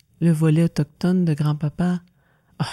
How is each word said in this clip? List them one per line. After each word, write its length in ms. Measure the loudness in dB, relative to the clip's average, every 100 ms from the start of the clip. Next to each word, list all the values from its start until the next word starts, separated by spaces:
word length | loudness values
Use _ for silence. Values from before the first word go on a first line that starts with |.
| _ _
le 120 | 0
volet 320 | 2 2 2
autochtone 600 | 2 0 -4 _ -2 0
de 100 | 0
grand-papa ? » « 640 | 0 -2 -2 -6 -4 -4 -4 -8 _ _ _ _ _
Ah, 80 | -10